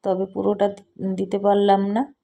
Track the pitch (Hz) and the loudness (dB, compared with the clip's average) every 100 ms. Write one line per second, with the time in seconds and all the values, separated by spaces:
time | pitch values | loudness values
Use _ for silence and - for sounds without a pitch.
0 | 202 185 190 196 196 202 202 202 - - | -2 -2 -4 -2 -2 0 -2 -2 -18 -8
1 | 190 190 190 202 202 202 202 196 196 214 | -6 -4 -4 0 2 2 4 4 2 -2
2 | 285 - | -4 -8